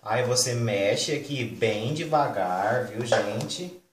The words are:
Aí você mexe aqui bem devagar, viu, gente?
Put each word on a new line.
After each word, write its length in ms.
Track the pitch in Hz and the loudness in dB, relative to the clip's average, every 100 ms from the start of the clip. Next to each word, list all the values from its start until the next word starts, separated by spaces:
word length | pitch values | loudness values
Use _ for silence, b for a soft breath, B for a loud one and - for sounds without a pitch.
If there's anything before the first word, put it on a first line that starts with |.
Aí 220 | 107 117 | 6 6
você 300 | 123 123 131 | 4 2 2
mexe 600 | 120 117 101 101 110 - | 0 0 2 2 2 0
aqui 320 | 147 - 139 113 | -4 -4 -6 -6
bem 480 | - 113 107 117 | 0 0 0 -4
devagar, 920 | 151 156 151 135 107 90 90 104 123 123 | -4 0 0 0 -2 -4 -2 -2 -2 -4
viu, 180 | 117 120 | -8 -2
gente? 760 | - 101 104 - - 180 - _ | -2 -2 -6 -8 -10 -12 -16 _